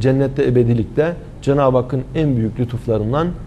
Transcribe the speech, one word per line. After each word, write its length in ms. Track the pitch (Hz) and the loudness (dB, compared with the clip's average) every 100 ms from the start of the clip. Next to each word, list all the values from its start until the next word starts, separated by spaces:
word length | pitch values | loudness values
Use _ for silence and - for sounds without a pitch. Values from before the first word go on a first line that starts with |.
cennette 460 | 127 135 135 135 131 | 0 2 0 0 2
ebedilik 500 | 123 117 117 - 147 | 4 4 2 0 0
de 160 | 160 170 - - | -2 -2 -12 -8
Cenab-ı 340 | 139 143 135 127 | 0 2 4 2
Hakk'ın 260 | 123 131 - | 0 -4 -4
en 220 | 160 151 123 | -2 0 2
büyük 240 | 110 113 | 0 -2
lütuflarından 680 | 120 117 - 110 107 143 175 170 | -4 -4 -2 0 0 0 -2 -4